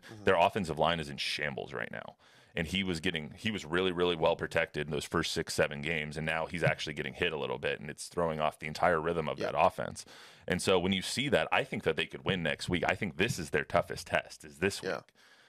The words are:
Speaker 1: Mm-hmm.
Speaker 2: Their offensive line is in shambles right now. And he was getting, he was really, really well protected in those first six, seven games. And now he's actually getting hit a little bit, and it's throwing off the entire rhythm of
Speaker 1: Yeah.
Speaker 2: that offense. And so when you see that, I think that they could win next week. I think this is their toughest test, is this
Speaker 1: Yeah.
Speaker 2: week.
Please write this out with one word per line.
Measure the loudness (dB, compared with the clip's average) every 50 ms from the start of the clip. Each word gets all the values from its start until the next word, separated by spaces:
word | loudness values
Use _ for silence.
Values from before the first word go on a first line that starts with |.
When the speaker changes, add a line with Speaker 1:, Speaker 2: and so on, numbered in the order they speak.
| -6 -10 -10
Speaker 1:
Mm-hmm. | -2 2
Speaker 2:
Their | 4 6
offensive | 6 6 4 4 2 -2 -2 0
line | 2 2 2 2 0
is | -2 -6
in | -6
shambles | -6 -4 -4 -4 -4 -4 -4 -4 -6 -8 -8 -6
right | -8 -8 -8
now. | -8 -10 -12 -12 -16 _ _ -20 -20 -20 -18 _ -4
And | -4 -2
he | 0 0 0 0
was | 0 0 0
getting, | 0 0 -2 -2 -4 -8 -10
he | -6 -4 -4
was | -4 -4 -4
really, | 0 2 2 2 2
really | 2 2 2 2 2
well | 4 4 4 4
protected | 2 0 -2 0 0 0 0 -2 -4 -4
in | -2
those | -2 -4 -2
first | 0 0 0 0 0
six, | -2 -4 -4 -2 2
seven | 2 2 2 0 -4
games. | -4 -2 -2 -2 -4 -4 -6
And | -4 -2
now | -2 -2 -2 -2
he's | -4 -2 2 2
actually | 2 2 0 -4 -8 -6
getting | -6 -6 -6 -4
hit | -2 -2 -2 0
a |
little | -2 -2 -4 -4
bit, | -2 -2 -2 -2 -4
and | -6 -10
it's | -12 -12 -12 -6
throwing | -2 0 0 0 0 0
off | 0 -2 -2 -4
the | -8
entire | -8 -2 2 4 4 4 4
rhythm | 2 0 0 0 -2
of | -2 -4 -4
Speaker 1:
Yeah. | -4 -2
Speaker 2:
that | 2 4
offense. | 4 4 4 0 -6 -6 -6 -10 -14 -16 -18 -20 -20 -20 -20 -10 -4
And | -2 -2 2
so | 4 4 4
when | 4 4 4 2
you | 0
see | 0 -2 -4 -2 0 2
that, | 2 2 2 4
I | 2 0 0
think | 0 -4 -2 0
that | 0 2
they | 0 -2
could | -4 -4 -6 -2
win | 0 0 2 2
next | 0 -2 -2 -2 0
week. | 0 2 2
I | 2 0
think | 0 -2 -4 0
this | 0 0 0 0 -2
is | -4 -2
their | 0 -2 0
toughest | 2 2 2 2 2 -4 -10 -4
test, | 0 0 0 0 -2 -12 -18 -18
is | -14 -4 0
this | 0 0 0 0 -4
Speaker 1:
Yeah. | -4 -4
Speaker 2:
week. | -6 -8 _ -20 _ -20 -20 -20 _ -20